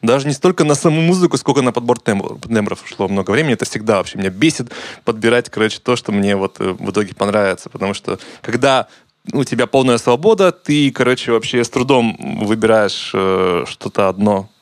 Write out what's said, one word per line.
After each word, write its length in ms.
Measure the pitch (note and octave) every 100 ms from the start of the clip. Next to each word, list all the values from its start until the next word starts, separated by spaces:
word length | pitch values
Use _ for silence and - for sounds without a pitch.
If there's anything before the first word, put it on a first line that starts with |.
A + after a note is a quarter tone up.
Даже 240 | A#2 C3+ C#3
не 60 |
столько 300 | C3+ F#3 F3+
на 120 | D3+ D#3
саму 260 | F3 D#3
музыку, 360 | E3 F#3 F3 C3
сколько 260 | - C#3+
на 80 | B2+
подбор 280 | A#2 A#2 A#2+
тембр-, 380 | - G2 - - -
тембров 360 | A2+ G#2 -
ушло 240 | - - G2
много 240 | G2 F#2
времени. 220 | G#2+ D#3+
Это 120 | A2+ -
всегда 320 | A2+ G#2+ G2+
вообще 220 | F2+ G2
меня 100 | F#2+
бесит 420 | F#2 D#3 D3+ A#2 - - - -
подбирать, 440 | A2 A2+ A#2+ A#2+
короче, 300 | - A2 -
то, 120 | - A#2+
что 160 | -
мне 240 | G2+ G2+ G2
вот, 220 | G2 -
э, 160 | - F#2
в 140 | G2
итоге 240 | F#2+ G2+ -
понравится. 520 | G2+ G#2 G2 F2+ -
Потому 240 | - G2 G2+
что 240 | - G2 - -
когда 460 | - A2 C#3 C3 - _ _ _ -
у 100 | C3+
тебя 220 | C3+ A#2+ B2
полная 320 | C3+ C3 A#2+
свобода, 540 | - A#2+ F#3+ A3+ -
ты, 400 | - - D3 C#3
короче, 400 | A#2+ B2+ B2+ -
вообще 320 | A2+ A2 B2
с 60 | A#2
трудом 460 | - D3+ C3+ A2+ - C2+ -
выбираешь, 680 | G2+ A2 A2 A2 G#2 - - -
э, 480 | F#2+ F#2 F#2 F2 -
что-то 400 | - A2 - G2
одно 420 | F#2 G#2 G2+ G2+ _